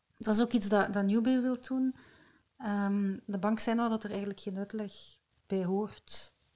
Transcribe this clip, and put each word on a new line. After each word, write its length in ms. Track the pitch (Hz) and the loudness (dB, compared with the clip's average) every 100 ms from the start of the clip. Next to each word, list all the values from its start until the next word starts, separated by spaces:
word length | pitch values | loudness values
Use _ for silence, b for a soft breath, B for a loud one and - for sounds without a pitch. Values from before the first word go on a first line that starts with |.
| _ - | _ -6
Dat 180 | 220 214 | 0 2
is 60 | |
ook 100 | 240 | 4
iets 160 | 240 202 | 2 4
dat, 240 | 208 196 | 2 2
dat 120 | 202 196 | 2 2
Newbay 360 | 214 233 262 | 2 4 4
wil 200 | 247 247 | 2 -2
doen. 340 | - 262 262 - B B B B B - | -4 -2 -2 -2 B B B B B -10
Ehm, 600 | 226 202 202 202 196 190 - | -4 0 2 2 0 -2 -4
de 120 | 202 | -2
bank 200 | 202 220 | 0 0
zei 160 | - 226 | 2 2
nou 140 | 233 | 2
dat 140 | 220 | 0
er 60 | 214 | -2
eigenlijk 300 | 202 202 196 | -6 -4 -6
geen 180 | - 185 | -6 -6
uitleg 340 | 202 220 202 - - - _ _ - | -6 -6 -8 -10 -18 -20 _ _ -4
bij 160 | 190 | -2
hoort. 720 | 180 196 208 - - - - _ _ | 0 0 -2 -6 -10 -10 -10 _ _